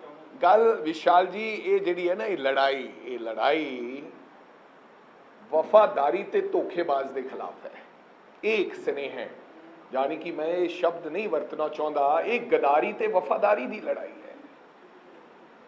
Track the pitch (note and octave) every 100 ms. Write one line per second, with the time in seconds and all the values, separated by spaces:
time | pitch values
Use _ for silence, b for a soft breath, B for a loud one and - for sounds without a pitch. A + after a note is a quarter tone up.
0 | D3+ - - - F3 G#3+ A3+ G#3 D#3 E3
1 | F3 F3 F#3 G3 A3 G#3 F3+ G3 E3 F3
2 | F3 F#3+ A3 E3 C3+ C#3 C3+ C#3 A#2+ -
3 | B2+ A#2+ A2+ A2 B2 D#3 D3 B2+ A#2+ C#3
4 | D#3+ - - - - - - - - -
5 | - - - - A2 D#3 - G#3+ G#3 C#3+
6 | C#3+ F#3 - G3+ F#3+ F#3 - F3 D#3+ C#3
7 | C3+ C3+ C3 A2+ F#2+ - - - - -
8 | - - - - G#3 A3 E3+ - - C#3
9 | C3+ B2 G#2 - - - - - - C3
10 | C#3+ D#3 E3+ D3+ D#3+ F3+ F3 - E3+ E3+
11 | D#3 F3 G#3+ D#3 C3 - D3+ D3+ D3+ D3
12 | C#3 D#3 - A#3+ - D#3 C#3+ D3 G#3 G#3
13 | G#3+ F3+ - - G3+ G#3+ B3+ G#3+ - -
14 | - - - - - - - - - -
15 | - - - - - -